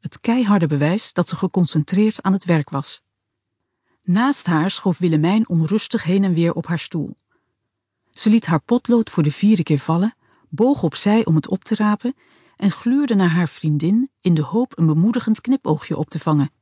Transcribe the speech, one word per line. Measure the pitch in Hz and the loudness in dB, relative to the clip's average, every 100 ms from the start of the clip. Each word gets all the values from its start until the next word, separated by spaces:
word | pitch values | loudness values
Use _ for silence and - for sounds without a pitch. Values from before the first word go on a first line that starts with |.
Het | - - | -12 -8
keiharde | - 240 220 202 165 | -2 0 2 2 2
bewijs | 147 147 196 - | 0 0 -2 -4
dat | - 170 | -4 -4
ze | 165 | -2
geconcentreerd | 185 - 175 160 147 185 214 - | -2 0 0 0 -2 0 0 0
aan | 196 | -4
het | 190 | -4
werk | 175 165 143 | 0 0 0
was. | 139 135 - _ _ _ _ _ _ _ _ _ _ | -6 -8 -14 _ _ _ _ _ _ _ _ _ _
Naast | - 180 254 285 - | -2 2 2 0 0
haar | 160 175 | 0 0
schoof | - 196 165 | -2 -4 0
Willemijn | 175 156 160 214 220 | 0 2 2 2 2
onrustig | 170 156 208 - 220 | 0 0 -2 -2 -6
heen | 151 190 | 0 0
en | 196 | 2
weer | 165 170 | 2 0
op | 170 - | -2 -4
haar | 170 | -6
stoel. | - 165 143 - _ _ _ _ _ _ _ _ _ | -6 -8 -8 -12 _ _ _ _ _ _ _ _ _
Ze | - - | -4 2
liet | 220 - | 2 2
haar | 160 | -2
potlood | - 240 - 233 220 | 0 -2 2 0 0
voor | - | 0
de | 147 | -2
vierde | - 202 214 | 0 2 2
keer | 156 147 | 2 -2
vallen, | - 165 202 - _ _ _ | 0 -2 -2 -6 _ _ _
boog | 143 240 285 | 0 0 2
opzij | 165 - 208 220 | -2 -2 0 2
om | 220 | 2
het | 156 - | 0 0
op | 190 | -6
te | - | -4
rapen | 220 214 208 240 - _ _ _ _ | -2 0 0 -4 -8 _ _ _ _
en | 196 | -2
gluurde | - 233 269 285 | 0 0 0 2
naar | 214 180 | 2 2
haar | 165 170 | 2 -2
vriendin | - 156 147 160 214 262 _ | -2 -2 0 2 0 -2 _
in | 185 | 0
de | 165 | 0
hoop | 143 220 247 - | 0 -2 -2 0
een | 165 | 0
bemoedigend | 156 196 240 - 220 | 2 2 0 -2 -4
knipoogje | - 269 - 156 - 147 | 0 -2 0 -2 -2 -6
op | 151 | -6
te | 156 | -4
vangen. | - 156 135 _ | 0 0 0 _